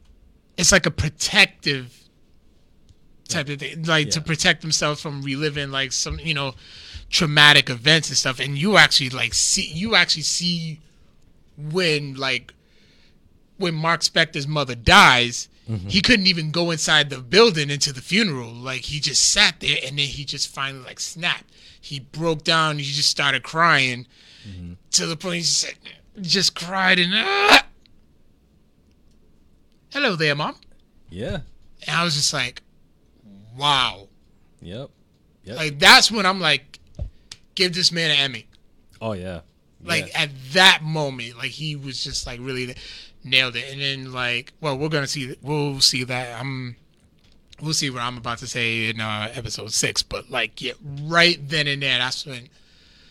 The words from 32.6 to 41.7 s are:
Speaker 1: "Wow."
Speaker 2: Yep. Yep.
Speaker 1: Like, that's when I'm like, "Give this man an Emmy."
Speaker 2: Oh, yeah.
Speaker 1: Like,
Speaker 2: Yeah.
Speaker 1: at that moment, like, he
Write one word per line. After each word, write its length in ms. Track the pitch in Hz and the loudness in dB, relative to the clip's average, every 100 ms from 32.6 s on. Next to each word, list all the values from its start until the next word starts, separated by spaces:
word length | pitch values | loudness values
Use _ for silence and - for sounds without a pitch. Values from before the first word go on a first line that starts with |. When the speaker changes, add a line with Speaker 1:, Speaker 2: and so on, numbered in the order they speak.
| - _ _ _ _ _ 104 98 107 123 | -20 _ _ _ _ _ -20 -20 -20 -4
Speaker 1:
"Wow." 500 | 147 139 123 95 98 _ _ _ _ _ | 2 2 2 -4 -18 _ _ _ _ _
Speaker 2:
Yep. 280 | 80 104 143 _ _ _ _ _ | -14 -14 -14 _ _ _ _ _
Yep. 140 | 95 123 | -14 -8
Speaker 1:
Like, 220 | 156 143 | -6 4
that's 300 | 185 254 - | 8 10 8
when 160 | 220 185 | 2 2
I'm 140 | 190 | 2
like, 400 | 160 139 - - - - - - _ - _ - | 2 0 -2 -20 -20 -12 -12 -14 _ -20 _ -2
"Give 180 | 180 | -2
this 180 | 170 175 | 2 0
man 200 | 170 165 | 0 2
an 60 | 143 | 2
Emmy." 300 | 139 117 - _ _ _ _ - | 2 -4 -14 _ _ _ _ -10
Speaker 2:
Oh, 120 | 113 | -8
yeah. 280 | 98 92 85 - _ _ _ | -6 -8 -10 -14 _ _ _
Speaker 1:
Like, 240 | - 170 92 | -4 -4 -4
Speaker 2:
Yeah. 120 | 156 | -4
Speaker 1:
at 60 | 151 135 131 | -4 -6 -2
that 280 | 175 190 170 | 6 6 6
moment, 560 | 156 156 143 127 117 117 | 0 -2 -2 -4 -10 -10
like, 140 | 131 | -10
he 240 | 127 156 | -8 -8